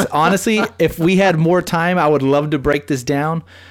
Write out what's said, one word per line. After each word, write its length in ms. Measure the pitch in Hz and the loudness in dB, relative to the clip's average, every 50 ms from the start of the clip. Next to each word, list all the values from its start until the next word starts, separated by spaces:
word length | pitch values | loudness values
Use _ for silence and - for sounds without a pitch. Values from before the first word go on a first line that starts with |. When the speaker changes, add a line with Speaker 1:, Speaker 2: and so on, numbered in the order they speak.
| 196 | -2
Speaker 1:
<laughs> 60 | - - | -2 0
Speaker 2:
honestly, 500 | 151 156 170 190 190 - 240 220 214 202 - - - | 0 2 2 2 0 0 0 0 0 0 -2 -2 -2
if 200 | 165 160 - - | -2 -2 0 0
we 180 | 165 170 190 | 0 2 2
had 200 | 185 196 196 170 156 | 4 4 2 2 2
more 220 | 160 160 175 180 170 | 2 2 2 0 0
time, 360 | - - 170 165 175 180 180 | -2 -2 -2 -2 0 0 0
I 80 | 160 151 | 2 2
would 140 | 151 143 135 | 2 2 2
love 280 | 135 139 143 147 151 | 2 2 0 0 0
to 80 | 151 147 | -4 -2
break 280 | 131 147 143 147 143 | -2 -2 -2 -2 -2
this 160 | - 151 131 120 | -4 -6 -4 -4
down. 400 | 127 143 139 143 156 160 165 160 - - - - - | -4 -4 -2 -2 -2 -4 -6 -8 -10 -16 -20 -20 -20